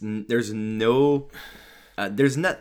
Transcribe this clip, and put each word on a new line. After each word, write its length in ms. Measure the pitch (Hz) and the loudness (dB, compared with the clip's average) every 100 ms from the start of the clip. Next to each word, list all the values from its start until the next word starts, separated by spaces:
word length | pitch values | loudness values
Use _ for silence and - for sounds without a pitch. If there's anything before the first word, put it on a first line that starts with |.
N-, 220 | 107 107 104 | -8 -8 0
there's 260 | 120 107 | 0 0
no, 760 | 107 107 110 110 127 143 143 139 - - - - - - - | -4 -4 0 2 4 4 2 -2 -14 -20 -20 -20 -20 -16 -6
uh, 120 | 101 | -6
there's 260 | 104 139 131 | 2 2 2
no, 180 | 180 - | -2 -2